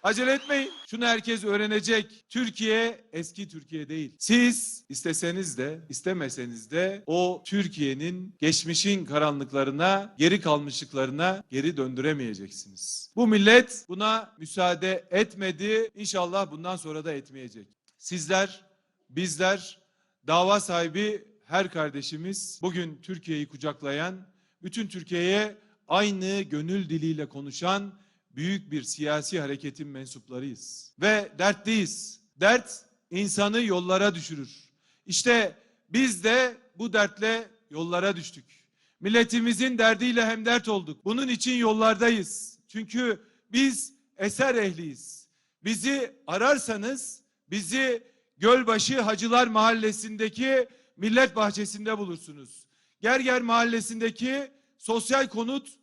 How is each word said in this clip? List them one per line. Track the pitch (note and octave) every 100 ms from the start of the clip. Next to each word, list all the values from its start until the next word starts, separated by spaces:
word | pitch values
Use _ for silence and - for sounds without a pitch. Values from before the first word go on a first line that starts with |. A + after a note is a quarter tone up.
Acele | G3 A3 B3+
etmeyin. | C4+ C#4 C#4 C4+ - -
Şunu | A3+ A#3+
herkes | A3+ A3+ A3+
öğrenecek. | G3+ G3+ G#3 G#3+ F#3 A3 - - _
Türkiye | A#3+ A#3 A3 A3 A3 A#3 A3 _
eski | D#3+ E3 - G3
Türkiye | D#3 C#3+ D#3 C#3
değil. | D#3 C#3 _
Siz | - A#3+ B3 A#3+ - - _
isteseniz | C3+ E3+ D#3+ E3+ F3+ F3+ B2
de | C3+ D#3+ D#3
istemeseniz | C3+ F3+ F#3 C3+ A#2+ B2 A#2 A2
de | D#3 F#3 G3 G3
o | E3+ F3+ F3+ -
Türkiye'nin | G3+ F3 D3+ C#3 C3+ E3 F3+ F#3 -
geçmişin | D3+ D#3+ D#3+ E3 G3 G3
karanlıklarına, | C#3+ D3 D3+ C#3+ C3 C#3 C3+ C#3+ F3+ G3 G3 -
geri | D#3+ G3+
kalmışlıklarına | E3 D3 C#3+ C3 C#3+ C#3 C3 C#3+ F3 F#3+ -
geri | C3 D3 D3
döndüremeyeceksiniz. | C3 B2+ C#3+ D3+ A#2+ G2 F#2+ - G2 F#2+ - - - -
Bu | A#3
millet | G#3+ G3+ A#3+ B3 - -
buna | F3+ G#3+ A3 G#3+ _
müsaade | D#3 G3 F3+ F3 F#3 F#3 -
etmedi. | F#3 A3 G3 F#3+ D#3+ G3+ A3 A3
İnşallah | G3 G#3 G3 F3 F#3+ F3+
bundan | D#3 F3 F3+
sonra | D#3 D#3
da | D#3
etmeyecek. | C#3+ C3+ C3+ B2 G#2+ G2 _ _ _
Sizler, | - F3+ D3+ F#3 G3 - _ _ _ _ _
bizler, | C3 F3+ D3+ F#3 G3 - - _ _ _ _ -
dava | E3 F#3 G3+
sahibi | F#3+ E3+ E3+ E3 G#3+ G#3 - _
her | _ F3 F#3+
kardeşimiz, | E3 D3+ C#3+ B2+ D#3 F3 G3 - -
bugün | F3+ F3 E3+ D#3
Türkiye'yi | - F3+ - D3+ C#3+
kucaklayan, | C#3+ D3+ C#3 C#3 C#3+ F3 F#3+ F#3+ _ _ _
bütün | F3+ A3+ G#3+
Türkiye'ye | F#3 D#3+ F3 F3+ G3+ G#3+ G#3 _ _ _
aynı | F3 G#3 G3 F#3 G3
gönül | E3+ D3 D#3+ G3 E3+
diliyle | D#3+ D#3+ D#3 C#3+
konuşan | C#3 C#3+ C3 F3 G3 G3+ F#3 _ _ _ B2+
büyük | E3+ G3 G3
bir | D3
siyasi | A2+ - D3 D3+ D3 F3+
hareketin | C#3 C#3 D3 C3 D3
mensuplarıyız. | C3+ C3 B2+ _ B2+ C#3 A2 - - - -
Ve | G3+ G#3+ G3 D3+
dertliyiz. | F#3+ G3 G3+ A3 D#3+ - - - _ -
Dert | F#3+ B3 - - _ _ _
insanı | F3+ G3+ - G3+ A3+
yollara | A#3 F3+ F3+ F#3+ G3+
düşürür. | E3+ D#3+ D#3 B2 - _ _ _ _ -
İşte | F3+ B3 A#3 G3 - _ _ _
biz | G#3 C4 F#3
de | G#3 B3 B3+ A#3 _ E3+
bu | A#3
dertle | A3+ G3+ G3+ A3 A3+ A3 _ _
yollara | D3+ E3+ F3 F#3+ F3
düştük. | D#3 D3 _ _ _ _ _ _
Milletimizin | G3 A#3 A#3 A#3 A3+ G3+ B3+ A#3+
derdiyle | A3+ A3 B3 A#3+ A3+
hemdert | A3+ A3 A#3+ A3
olduk. | G3+ D#3 D3
Bunun | F#3+ A#3 C4+
için | A#3+ B3+ B3
yollardayız. | A3+ G#3+ A3 G#3+ A#3 A3+ F3 - - - _
Çünkü | A3 A3 A#3 B3 G3+ _ _ _
biz | A#3+ C4+ A3+ - _ _ -
eser | G3 - C4+
ehliyiz. | A#3+ G3 E3 E3 B2 - - _ _ _ _
Bizi | G3 G#3+ A3+ C#4 B3 - -
ararsanız | F#3 B3 C#4+ - G#3+ G#3+ C4+ - - _ _ _
bizi | G3 E3 B3+ C4+ A#3 _ _ _ _
Gölbaşı | G#3 B3+ A3+ G#3+ - C4+
Hacılar | G#3+ A3 A3+ A#3+ B3
Mahallesi'ndeki | A3 A3 A3+ G#3+ G#3+ A3 G#3+ A3 A3 C4 C4 A#3+ _ _ -
Millet | G#3 A#3 C4 A#3+
Bahçesi'nde | G#3 G3+ G#3 G3+ G#3+ G#3+
bulursunuz. | G3 E3 - D3 B2+ - _ _ _ _
Gerger | A3 C4 B3+ B3+
Mahallesi'ndeki | A#3 A#3 A#3 A3+ - A3+ A3+ A3+ B3+ C4+ C4+ _ _ _
sosyal | - A3+ A3 C4+ C4+
konut | G#3+ A#3 C#4 - -